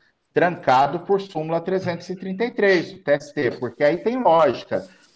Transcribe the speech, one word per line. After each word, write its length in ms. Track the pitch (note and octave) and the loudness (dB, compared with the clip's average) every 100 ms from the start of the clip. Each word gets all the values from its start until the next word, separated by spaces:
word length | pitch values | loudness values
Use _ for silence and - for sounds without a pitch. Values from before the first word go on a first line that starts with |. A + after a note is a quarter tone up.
| _ _ _ | _ _ _
trancado 640 | D3+ E3+ D#3+ - B2+ C#3+ E3+ | 0 0 0 2 4 2 -2
por 220 | - G3 | -2 -2
súmula 400 | G3 D#3 D#3 E3 | -2 -10 -4 -4
trezentos 480 | E3 F#3+ F#3 E3+ - | -2 -4 -4 -8 -10
e 60 | F#3 | -12
trinta 280 | F#3+ F#3+ | -10 -6
e 80 | A#3+ | -6
três, 400 | A#3+ G3+ F3+ C#3+ | 0 2 2 0
do 80 | - | -8
T 120 | - | -2
S 220 | C#3+ - | -2 -2
T, 180 | - B2 | -4 -4
porque 340 | - A#2+ - D3 | -2 -8 0 0
aí 120 | E3+ | 2
tem 240 | A3 B3+ | -2 0
lógica, 640 | A#3 E3 D3 A2 - G2+ - _ _ | 4 6 4 2 -6 -8 -8 _ _